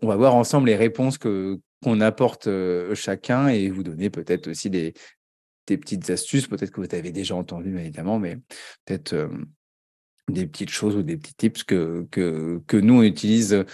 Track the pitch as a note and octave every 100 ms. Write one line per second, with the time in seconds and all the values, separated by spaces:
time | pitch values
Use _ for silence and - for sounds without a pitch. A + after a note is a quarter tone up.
0 | A2 G#2 C3+ B2 A#2 D3 B2 G#2 A2+ -
1 | C3 C3 A#2 G2 F#2+ F#2+ - _ A#2+ G#2+
2 | G#2+ G#2+ B2 - A2 F#2+ F#2 F2 F2+ G#2
3 | - F#2+ - B2 C#3 A2 F#2+ F#2 F2 D#2+
4 | G2 E2+ D#2 F2 E2 E2 G#2 F#2 E2 -
5 | - _ _ _ _ _ - - - F#2+
6 | - - - C3+ - G2+ G2 - F2+ F2+
7 | F2 F2 F2+ F2+ F2 E2+ F#2+ F#2 D#2+ D#2
8 | F2+ A2 F2 A#2+ - - - - - F#2+
9 | - E2 D#2 D2+ D2+ _ _ _ _ _
10 | _ _ - E3+ E3+ - G2 - G#2+ G2+
11 | D#2+ D#2+ - - A2 - - F#2 E2 E2+
12 | F2 G2 F2 D#2 D#2+ E2+ - G#2+ G#2+ B2
13 | A2 - G#2 A2+ G#2 G2+ F#2